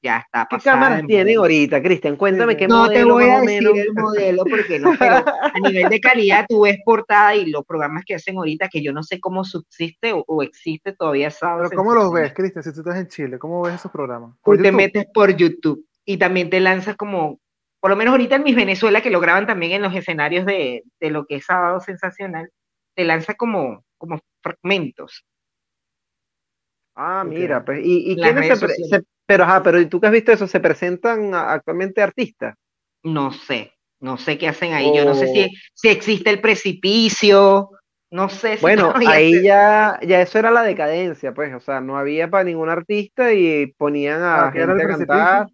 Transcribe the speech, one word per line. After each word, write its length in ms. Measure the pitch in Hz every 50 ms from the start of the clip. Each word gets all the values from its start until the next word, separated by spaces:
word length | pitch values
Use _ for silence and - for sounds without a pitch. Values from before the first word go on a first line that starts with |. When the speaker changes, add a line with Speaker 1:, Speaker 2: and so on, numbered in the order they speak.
Speaker 1:
ya 160 | - 127 113 117
está 280 | - _ - 120 113 -
Speaker 2:
¿Qué 80 | -
Speaker 1:
pasada 200 | - - 277 262
Speaker 2:
cámaras 260 | 254 262 269 233 180
Speaker 1:
de 40 | 156
Speaker 2:
tienen 180 | 147 220 202 185
Speaker 1:
modelo. 140 | 208 226 226
Speaker 2:
ahorita, 400 | 196 165 160 151 147 - 151 139
Cristian? 340 | 143 185 185 - - 147 143
Cuéntame 360 | 139 196 196 190 190 233 233 220
Speaker 3:
Sí, 40 | -
Speaker 2:
qué 60 | 190
Speaker 3:
sí. 60 | 190
Speaker 1:
No 180 | 226 233 233 226
te 160 | 208 240 240
Speaker 2:
modelo, 100 | 240 240
Speaker 1:
voy 120 | 240 240
Speaker 2:
más 60 | 247
Speaker 1:
a 40 | 254
Speaker 2:
o 40 | 262
Speaker 1:
decir 200 | 254 208 208 202
Speaker 2:
menos. 160 | 220 214 208 202
Speaker 1:
el 140 | 208 214 214
modelo 500 | 220 220 214 214 208 196 190 180 185 190
porque 340 | 311 254 214 - - 170 147
no, 140 | 139 359 320 -
pero 180 | 254 240 226
a 360 | 262 - 294 277 - 269 - -
Speaker 2:
<laughs> 200 | 185 196 262 196
Speaker 1:
nivel 140 | 185 180 202
de 120 | 214 214
calidad 460 | - 254 254 240 214 196 190 208 214 -
tú 140 | 233 214
ves 160 | 208 202 202 202 202
portada 500 | 233 226 214 220 - 214 208 208 208 214
y 120 | 208 185 160
los 140 | 151 147 147
programas 400 | _ 170 156 147 147 156 170 185
que 80 | - 196
hacen 220 | 165 - 196 190
ahorita, 320 | 185 175 156 156 156 190 185
que 140 | - 160
yo 100 | 147 143
no 100 | 139 151
sé 180 | 156 - 190 180
cómo 240 | - 190 185 185 190
subsiste 680 | 190 190 170 - _ _ - 165 165 165 _ - 233
o, 120 | 214 165 147
o 160 | - 160 156
existe 500 | 139 123 _ _ _ 165 160 156 _ 196
todavía 380 | 196 _ 175 156 143 139 147 151
Sábado 380 | 151 - 160 175 170 170 170 175
Speaker 3:
Pero 80 | 185
¿cómo 160 | 185 190 220 240
los 100 | 233 208
Speaker 1:
Sensacional. 240 | 185 170 170 156 139
Speaker 3:
ves, 60 | -
Cristian? 300 | - 185 190 190 170 143
Si 80 | 165
tú 80 | 143 156
estás 160 | 156 175 175
en 120 | 190 185 170
Chile, 300 | - - 147 127 127 123
¿cómo 240 | 147 160 170 175
ves 120 | 175 170 175
esos 160 | 175 - 190
programas? 440 | - - 139 127 120 117 117 117 _ _
¿Por 140 | _ - 202
Speaker 1:
Tú 60 | 185
te 60 | 196 196
Speaker 3:
YouTube? 80 | 190
Speaker 1:
metes 300 | 220 196 190 - 208 196 _
por 240 | _ 220 202 190 185
YouTube 480 | 156 175 165 156 - - 160 147 - - _ _ _ _
y 100 | - 196
también 320 | 175 190 180 185 180 175 165
te 100 | 190 185
lanzas 360 | 185 185 190 185 190 208 208
como, 420 | - 208 208 196 180 160 151 139 _ _ _ _ _ _ _ _ _
por 100 | - 190
lo 60 | 196
menos 160 | 196 220 240
ahorita 240 | 262 254 240 - 277
en 80 | 277 294
Miss 120 | 285 240
Venezuela, 460 | 240 208 190 190 185 226 220 202 220
que 80 | 233 247
lo 100 | 196 175
graban 260 | 170 170 170 196 208
también 260 | 202 220 180 165 170
en 100 | 185 202
los 120 | 202 196 180
escenarios 520 | 190 170 - 165 156 147 151 170 180 185
de, 360 | 196 196 185 151 127 123 120 _ _ _ _
de 120 | 165 156
lo 160 | 151 151 143
que 100 | _ 147
es 80 | 139 -
Sábado 360 | - 180 180 175 175 180 185
Sensacional, 680 | 180 196 190 175 - 185 185 - 196 190 170 160 165 180 _ _ _ _ _ _ _ _ _
te 80 | 185 180
lanza 300 | 165 165 160 160 - 208
como, 500 | _ 240 233 214 190 143 123 107 95 _ _ _ _
como 200 | - 165 165 151 _ _ _ _
fragmentos. 840 | _ - - _ _ 180 196 190 156 123 _ - 76 - - - _ _ _ _ _ _ _ _ _ _ _ _ _ _ _ _ _ _ _ _ _ _ _ _ _ _ _ _ _ _ _ _ _ _ _
Speaker 2:
Ah, 260 | - 143 165 185 190 190
Speaker 3:
Ok. 60 | 170
Speaker 2:
mira, 340 | 156 165 180 160 143 120 117
pues, 160 | - 135 151 -
¿y, 280 | 170 180 175 - -
y 40 | 185
Speaker 1:
Las 160 | 170 170 160
Speaker 2:
quiénes 160 | 156 - 156 160
Speaker 1:
redes 100 | 254 208
Speaker 2:
se 80 | 196
pre-, 80 | 165 143
Speaker 1:
sociales. 300 | - 170 156 202 190 -
Speaker 2:
se, 40 | _ _ _ _
pero, 200 | - 202 185 180
ajá, 180 | 170 190 185
pero 180 | 185 190 165 175
¿y 60 | 175
tú 140 | 156 185 175
qué 80 | 220 214
has 40 |
visto 200 | 214 226 220 240
eso? 140 | 226 208 202
¿Se 140 | 185 - 185
presentan 720 | 147 165 151 - 185 175 180 175 - 233 233 220 214 202 185
a-, 180 | 175 160 -
actualmente 500 | 156 151 _ - 165 175 190 196 190 220
artistas? 540 | 208 202 - - 233 220 _ _ - 113 110 _ _ _ _ _ _ _ _ _ _
Speaker 1:
No 280 | 165 160 151 139 135
sé, 400 | 135 - - - 139 113 107 _ _ _ _ _ _ _
no 180 | 131 127 131 123
sé 180 | - 165 147
qué 120 | 147 175 160
hacen 240 | 147 - 180 170
ahí. 220 | 160 147 135 147 147
Yo 100 | 147 147
no 100 | 143 139
sé 140 | 135 135 131
si, 160 | 127 208 190
Speaker 2:
O 40 | 185 190 - - -
Speaker 1:
si 160 | _ - - 220
existe 400 | 208 - - 220 220 180 - 220
el 100 | 208 202
precipicio, 1300 | 214 220 208 - - 190 180 185 - 190 208 226 226 214 - - 220 202 196 196 202 196 196 196 196 - _ _ _ _ _ _ _ _
no 180 | 170 180 196 196
sé 280 | - - - 220 214
si 60 | 214
Speaker 2:
Bueno, 260 | 156 170 208 208 185 160
Speaker 1:
todavía 220 | - 160 165 160
Speaker 2:
ahí 240 | 156 156 156 165 170
Speaker 1:
se 80 | 180 185
Speaker 2:
ya, 560 | 202 196 202 202 208 214 214 214 214 190 -
ya 180 | - 170 185 180
eso 180 | 180 180 - 220
era 100 | 220 226
la 120 | 233 240
decadencia, 720 | 233 214 190 185 151 147 160 175 185 180 156 - - 131
pues, 220 | 117 139 151 143 131
o 60 | 120
sea, 200 | _ - 139 131
no 160 | 127 131 135
había 320 | 139 139 143 147 160 165 165
pa' 140 | 190 196 190
ningún 240 | 180 170 160 160 160
artista 640 | 170 170 170 - 208 208 208 196 _ - 254 240
y 360 | 220 202 175 165 156 147 143 139 _ _
ponían 420 | 151 147 147 147 143 143 151 160
a 260 | 175 175 165 151 147 135
Speaker 3:
Ah, 40 |
¿qué 60 | - -
era 140 | 165 170
el 60 | 190 196
Speaker 2:
gente 20 |
a 40 | 160 160 165
Speaker 3:
precipicio? 260 | 151 - - 143 151
Speaker 2:
cantar. 260 | 160 180 190 202 208 202